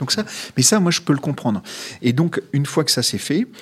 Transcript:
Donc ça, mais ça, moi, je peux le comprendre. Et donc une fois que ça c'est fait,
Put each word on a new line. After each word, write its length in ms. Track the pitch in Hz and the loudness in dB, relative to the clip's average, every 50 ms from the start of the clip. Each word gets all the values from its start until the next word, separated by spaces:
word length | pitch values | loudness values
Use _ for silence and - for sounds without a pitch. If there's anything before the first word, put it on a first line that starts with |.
Donc 120 | 143 131 - | -4 -2 -2
ça, 120 | 214 214 - - - - - - | -2 -2 -6 -8 -12 -12 -6 0
mais 80 | - 127 | 2 4
ça, 180 | - 214 214 | 4 4 4
moi, 100 | 180 175 | 4 2
je 100 | 165 - | 2 0
peux 140 | - - 147 | 2 2 0
le 40 | 135 | 2
comprendre. 440 | - 151 135 - - 123 107 92 - - - - - - - - - | 2 -4 -4 -2 -2 -2 -2 -2 -4 -10 -12 -12 -12 -14 -12 -2 0
Et 100 | 123 120 | 0 2
donc 300 | 135 165 170 - - - - - | 2 2 0 0 -4 -6 -2 -2
une 140 | 143 143 | -2 0
fois 180 | - - 160 147 | 0 0 0 0
que 60 | - | 2
ça 120 | - 127 123 | 0 0 0
c'est 140 | - - | -2 -4
fait, 300 | 101 - - 143 180 247 - - - | -4 -2 0 0 0 0 -2 -6 -14